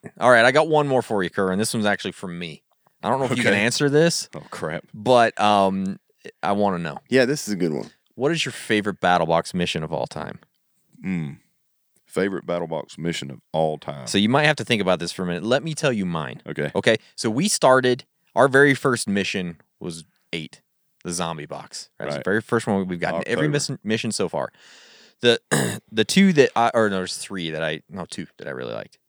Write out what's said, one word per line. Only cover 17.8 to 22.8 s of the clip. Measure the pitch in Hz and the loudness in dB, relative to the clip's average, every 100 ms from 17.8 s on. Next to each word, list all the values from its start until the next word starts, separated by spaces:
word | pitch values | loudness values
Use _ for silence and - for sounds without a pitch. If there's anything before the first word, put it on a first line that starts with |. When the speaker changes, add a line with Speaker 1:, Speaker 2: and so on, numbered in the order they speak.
| 127 123 - _ _ - | 4 0 -4 _ _ 2
Speaker 1:
our | 135 | 6
very | 131 143 | 8 6
first | 131 139 120 - | 6 2 -2 -2
mission | 101 92 98 90 80 _ _ | -2 -2 -4 -6 -10 _ _
was | 87 82 80 _ _ | -12 -12 -16 _ _
eight, | 85 78 - _ _ _ _ | -10 -10 -16 _ _ _ _
the | 87 | -8
zombie | 85 85 80 - | -6 -6 -8 -10
box. | 69 - - - - | -12 -14 -18 -18 -12
Right? | 67 | -8
It's | 71 | -6
the | |
Speaker 2:
Right. | 90 | -2
Speaker 1:
very | 107 | -2
first | - 117 117 | 0 -2 0
one | 98 | -2